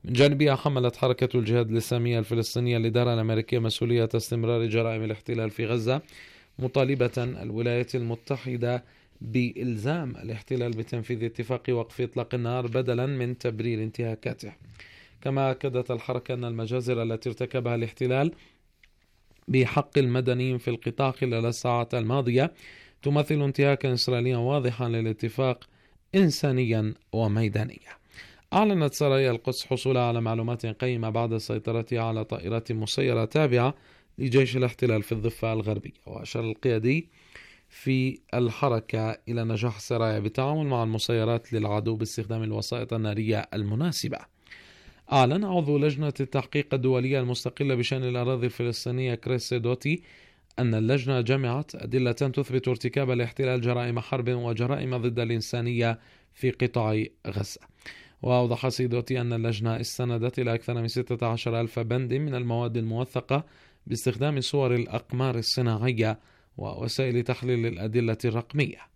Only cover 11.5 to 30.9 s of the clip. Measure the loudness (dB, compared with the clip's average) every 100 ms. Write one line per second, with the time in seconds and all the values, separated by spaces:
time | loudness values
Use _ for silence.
11.5 | -4 0 -2 -2 -6 -4 -4 -4 -2 -2
12.5 | -2 -2 0 0 0 0 -2 -4 -2 -4
13.5 | -2 -2 -2 -4 -4 -4 -4 -6 -8 -14
14.5 | -18 -20 -20 -20 -20 -20 -8 -2 0 0
15.5 | 0 -2 -2 -2 -4 -4 -6 -4 -6 -4
16.5 | -4 -2 -2 0 0 0 -2 -6 -4 -4
17.5 | -2 -2 -2 -2 -2 0 2 2 -2 -20
18.5 | _ _ _ _ _ _ _ _ _ 0
19.5 | 4 4 2 2 2 4 2 2 0 0
20.5 | -2 -2 -4 -4 0 -2 0 0 0 0
21.5 | 0 0 0 0 -2 0 0 2 2 2
22.5 | -2 -20 -20 -20 _ 0 2 2 2 2
23.5 | 4 4 4 2 0 2 2 2 2 2
24.5 | 2 0 -2 -2 0 -2 -2 -4 0 0
25.5 | 0 -8 _ _ _ _ 4 4 4 2
26.5 | 2 2 2 0 -4 _ 0 2 2 2
27.5 | 0 -4 -8 -20 -20 _ -20 -20 -20 _
28.5 | 2 4 4 2 2 4 4 4 2 -2
29.5 | -6 -2 -2 2 2 2 0 0 0 -2
30.5 | -4 -6 -4 -2